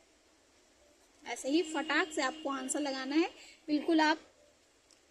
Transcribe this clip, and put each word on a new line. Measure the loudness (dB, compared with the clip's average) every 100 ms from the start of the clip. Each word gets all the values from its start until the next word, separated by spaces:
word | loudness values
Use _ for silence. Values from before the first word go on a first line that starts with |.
| _ _ _ _ _ _ _ _ _ _ _ _ -12
ऐसे | -8 0
ही | 0
फटाक | 0 -4 0 0 0 -2
से |
आपको | -4 -4 -6
answer | -4 -4 -2
लगाना | -2 -4 0 2
है, | 0 -2 -20 -14 -2
बिल्कुल | 0 4 4
आप | 4 2 -4 _ _ _ _ _ _ _ _